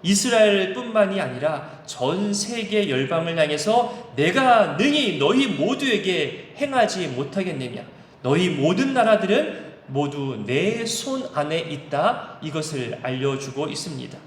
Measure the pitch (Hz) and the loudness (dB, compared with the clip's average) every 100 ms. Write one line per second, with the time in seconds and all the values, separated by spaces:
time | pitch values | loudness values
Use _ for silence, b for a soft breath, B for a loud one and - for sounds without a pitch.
0 | 170 202 254 226 214 196 185 247 240 220 | 2 2 4 6 6 4 0 -4 -2 2
1 | 196 196 135 123 151 147 - - - - | 2 2 -4 -2 -2 -4 -8 -18 -16 -4
2 | 127 180 208 202 - 233 208 208 202 127 | -2 0 -2 -2 -4 -6 0 0 2 0
3 | 135 165 170 165 147 147 208 233 240 - | 0 -2 -2 0 0 0 2 2 2 -6
4 | - 127 156 262 262 233 180 143 262 294 | -10 0 2 4 6 6 6 2 2 4
5 | 240 156 143 254 269 - - 262 269 208 | 0 2 4 4 2 0 -2 0 0 0
6 | 190 175 143 - - - 285 262 220 185 | 0 -2 -2 -6 -16 -6 -2 2 2 0
7 | 160 127 139 196 180 147 123 - - B | -4 -4 -4 -4 -4 -4 -8 -10 -14 B
8 | B B 123 151 185 143 147 190 269 262 | B B 0 2 2 2 2 4 2 4
9 | 220 208 190 233 320 - - - - 135 | 4 4 4 2 0 -8 -16 -18 -6 -2
10 | 143 143 139 123 - 135 190 233 226 - | -2 -4 -6 -6 -2 0 0 -2 -4 -6
11 | 269 262 - - 151 165 - 143 - 143 | -6 -6 -4 -4 -2 -4 -4 -10 -6 0
12 | 185 254 - - 156 156 151 143 120 - | 0 0 -6 -12 -8 -6 -6 -6 -6 -6
13 | 131 131 139 135 139 127 147 - 180 139 | -6 -2 -2 -2 -6 -6 -6 -6 -8 -10
14 | 120 - | -12 -16